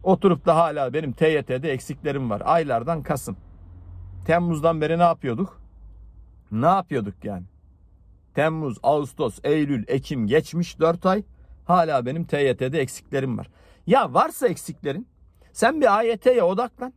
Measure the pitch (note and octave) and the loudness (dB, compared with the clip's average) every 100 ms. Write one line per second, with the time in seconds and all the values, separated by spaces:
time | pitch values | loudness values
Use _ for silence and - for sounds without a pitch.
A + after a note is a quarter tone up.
0 | F#3 F3+ G3 E3+ - D#3+ E3+ D3+ C3 C#3+ | 2 4 4 2 2 4 2 0 -2 -2
1 | D3+ A2+ D#3+ D3+ - B2+ D#3 C3 - C#3 | -6 0 2 2 -2 -4 -4 -6 -6 -8
2 | D3 C#3 B2 G#2 - E3 D3+ A#2 B2+ D#3+ | -6 -4 -4 -2 2 2 2 -2 -2 -6
3 | C3 C#3+ - G2 - - - - - - | -4 -6 -6 -12 -16 -20 -20 -20 -20 -18
4 | - - - E3 F3 D#3+ D#3+ D#3+ D3+ E3 | -16 -10 0 2 2 2 0 2 0 4
5 | F3 E3 C#3 A#2 F#3+ - - - - - | 2 2 -4 -4 -6 -8 -20 -20 -20 -20
6 | - - - - _ G#2+ D3+ F#3+ F3 C3+ | -20 -20 -20 -20 _ 0 2 2 0 -6
7 | G2+ - A2 F#2 F#2 _ _ _ - _ | -6 -10 -12 -12 -14 _ _ _ -20 _
8 | - - _ - D#3 D#3+ D3 A2 - D3 | -20 -20 _ -2 -2 -2 -6 -2 0 0
9 | C#3 - C3 - C#3 D3+ D3 C3 G#2 B2 | -2 -4 -4 -4 0 0 0 -2 -2 -4
10 | - C3+ G#2+ C#3+ - E3 F3 - D#3+ E3+ | -2 -4 0 0 0 -6 -6 0 0 2
11 | F#3+ G3 G3+ - - - - F3+ D#3+ C#3 | 0 0 -4 -20 -20 -16 2 2 4 0
12 | B2 D#3+ E3+ D3 C#3 B2 C3 D#3 C3+ - | -2 -6 -2 2 2 2 -2 -2 -4 -6
13 | _ C#3 C3 G#2+ - _ _ _ - B3+ | _ -4 -4 -6 -10 _ _ _ 2 2
14 | F#3 C#3+ D4+ - A#3+ E3 - - C#3+ D3 | 4 2 0 0 -2 -2 -10 -8 -6 -8
15 | B3+ _ _ _ _ - A#3 D#4 B3+ G3+ | -10 _ _ _ _ 0 0 4 4 4
16 | A3+ A3+ B3 B3 F3 F#3+ A#3+ - B3 | 2 2 2 4 4 2 -4 -6 -14